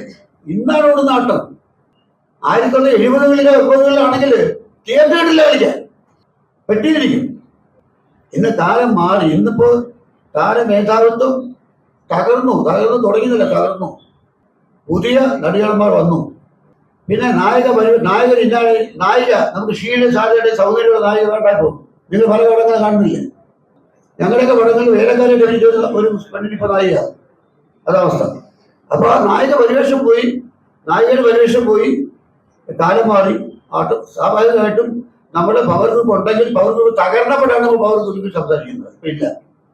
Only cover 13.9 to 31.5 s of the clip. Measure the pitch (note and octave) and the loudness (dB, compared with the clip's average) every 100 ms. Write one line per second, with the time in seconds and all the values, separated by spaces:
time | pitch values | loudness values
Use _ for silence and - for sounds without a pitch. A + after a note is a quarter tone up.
13.9 | - _ _ _ _ _ _ _ _ - | -14 _ _ _ _ _ _ _ _ -6
14.9 | F3 A#3 B3+ B3+ - D#3 G3 G#3 G3+ G#3 | -4 0 0 0 -2 -4 -2 -2 0 0
15.9 | F3 E3 D#3+ - - _ _ _ _ _ | 0 0 -2 -6 -16 _ _ _ _ _
16.9 | _ - A3 B3 - G3+ B3 B3+ A#3 A3 | _ -6 -4 -2 0 0 0 0 0 2
17.9 | A3+ F3 G#3 B3 A#3+ A3+ A#3 A3+ A3 A3+ | 2 0 0 2 2 2 0 0 0 -2
18.9 | - F#3 B3 B3 G3+ - F#3+ G#3+ E3+ G#3+ | -4 -2 0 0 0 -2 -4 -6 -6 -4
19.9 | B3 B3 G#3+ A3 A3+ A3+ A3+ G3+ A3+ A3+ | 0 0 0 0 0 0 0 0 2 2
20.9 | A3+ G#3 G#3+ G#3+ G#3+ G#3 G3+ D3+ - - | 2 2 0 0 0 0 0 -2 -6 -18
21.9 | _ - G3 A3+ G#3+ A#3 A3+ A3+ A3+ G#3 | _ -6 0 2 2 2 2 2 0 0
22.9 | G#3 F3 D3+ - - _ _ _ _ _ | 0 0 -2 -8 -16 _ _ _ _ _
23.9 | _ _ - F3+ A#3+ B3 A#3+ A3+ A#3 A#3+ | _ _ -6 -2 0 2 2 2 2 2
24.9 | G#3 A#3 A#3+ B3 A#3+ A3+ A3+ A3+ A3+ - | 2 2 2 2 4 2 2 2 2 0
25.9 | G#3 A3 G3+ - G3 G#3+ G#3+ G3+ G3 F#3+ | 0 -2 -2 -10 -12 -10 -6 -2 0 0
26.9 | - - - _ _ _ _ _ _ - | -2 -4 -10 _ _ _ _ _ _ -2
27.9 | F3+ - - - - - _ _ _ - | 0 0 -2 -6 -8 -16 _ _ _ -6
28.9 | - A#3 - G3+ - C4+ C#4+ A#3 C4 C#4 | -2 2 2 2 0 0 2 2 2 0
29.9 | C4+ A3+ A#3 A#3+ - - _ _ _ D#3 | 0 2 2 0 -6 -10 _ _ _ -4
30.9 | F3+ A#3 C4 A#3 A#3 A#3 | 0 2 2 2 2 2